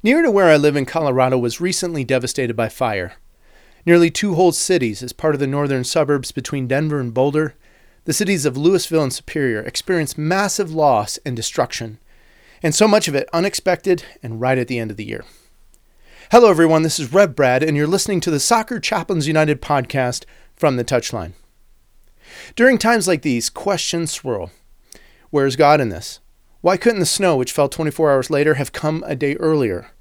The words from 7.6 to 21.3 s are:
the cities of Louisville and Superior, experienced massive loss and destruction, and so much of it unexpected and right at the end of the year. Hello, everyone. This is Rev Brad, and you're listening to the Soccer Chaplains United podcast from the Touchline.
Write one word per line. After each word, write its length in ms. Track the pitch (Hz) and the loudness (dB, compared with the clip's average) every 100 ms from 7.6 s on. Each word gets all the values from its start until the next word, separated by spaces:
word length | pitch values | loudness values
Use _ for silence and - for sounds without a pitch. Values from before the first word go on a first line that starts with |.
| _ _ _ _ - | _ _ _ _ -6
the 80 | |
cities 300 | 147 196 190 | -2 0 0
of 140 | 143 131 | 0 0
Louisville 460 | 156 190 - 160 | 2 2 0 -2
and 100 | 139 | -2
Superior, 480 | - - 156 135 107 | -4 -8 -4 -2 -2
experienced 560 | - - - 180 147 - | -6 -10 -4 -2 -2 -4
massive 560 | 151 185 202 - 180 | -2 0 -2 -2 -4
loss 460 | 156 147 113 104 - | 2 2 2 0 -8
and 120 | - 117 | -8 -6
destruction, 640 | 110 - 120 - 117 107 _ _ _ _ _ _ | -6 -2 -4 -4 -12 -14 _ _ _ _ _ _
and 100 | 165 | -4
so 140 | 156 214 | 2 4
much 200 | 214 214 | 4 2
of 60 | |
it 160 | 139 - | -4 -2
unexpected 720 | 165 190 - - 175 - 175 - - | -2 -2 -2 -2 -2 0 -2 -2 -16
and 180 | 123 113 | -12 -4
right 160 | 123 131 | -2 0
at 100 | 120 | -2
the 120 | 120 | -4
end 100 | 113 | -6
of 80 | 104 | -8
the 80 | 104 | -10
year. 180 | 53 - _ _ _ _ _ _ _ _ - - | -10 -14 _ _ _ _ _ _ _ _ -20 4
Hello, 180 | 233 226 | 6 8
everyone. 320 | 165 165 160 | 6 4 4
This 180 | 160 - | 2 -2
is 140 | 135 | 0
Rev 220 | 170 196 127 | 4 2 4
Brad, 260 | 135 127 | 2 4
and 160 | 156 147 | 2 0
you're 80 | 151 | 0
listening 360 | 185 - 185 | 0 0 -2
to 100 | 175 | -2
the 80 | 147 | -2
Soccer 400 | - 233 220 233 | 2 0 0 -6
Chaplains 480 | - 202 165 180 147 | -4 -4 -2 -4 0
United 340 | 156 151 147 | 2 2 0
podcast 640 | - 147 123 139 123 123 - - - _ | 0 -2 -2 -2 -2 -4 -12 -20 -20 _
from 220 | 156 127 | 0 0
the 60 | |
Touchline. 500 | 120 127 - 117 82 | 0 -2 -2 -8 -10